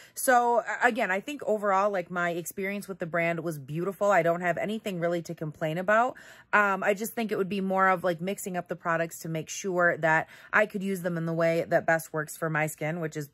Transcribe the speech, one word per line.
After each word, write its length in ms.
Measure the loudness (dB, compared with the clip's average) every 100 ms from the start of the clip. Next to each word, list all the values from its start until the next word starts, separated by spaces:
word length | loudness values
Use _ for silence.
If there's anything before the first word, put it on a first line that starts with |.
| -16
So, 460 | -2 4 6 6 2
a-, 260 | 0 2 2
again, 240 | 2 0
I 100 | -2
think 220 | -4 -6
overall, 460 | -2 0 2 2 2
like, 200 | 0 -4
my 200 | -2 -2
experience 580 | -2 -6 -6 -6 -6 -8
with 100 | -8
the 80 | -4
brand 340 | 0 0 0
was 180 | -4 -6
beautiful. 520 | -6 -4 -4 0 4
I 120 | 4
don't 180 | 4 2
have 160 | 0 -2
anything 440 | -2 -4 -6 -2
really 220 | -2 -2
to 120 | -4
complain 440 | -8 -8 -6 -4 -2
about. 380 | 2 2 2 -2 -18 -20 _
Um, 300 | 2 4 2
I 120 | 0
just 180 | 0 -4
think 180 | -6 -4
it 80 | -2
would 100 | -2
be 120 | -2
more 280 | 0 4 4
of, 140 | 4
like, 180 | 0 -2
mixing 360 | -4 -6 -6 -6
up 120 | -6
the 80 | -6
products 420 | -2 -2 -2 -8
to 80 | -6
make 200 | -6 -6
sure 480 | -8 -2 2 4 4
that 300 | 4 4 0 -8 0
I 140 | 2 2
could 160 | -2
use 200 | -4 -4
them 140 | -4 -2
in 100 | -2
the 60 |
way 320 | 2 2 2 2
that 180 | 2 2
best 260 | 0 0
works 240 | -6 -6 -6
for 120 | -4
my 180 | -2 -2
skin, 340 | -4 -6 -4
which 160 | -6 -6
is, 120 | -10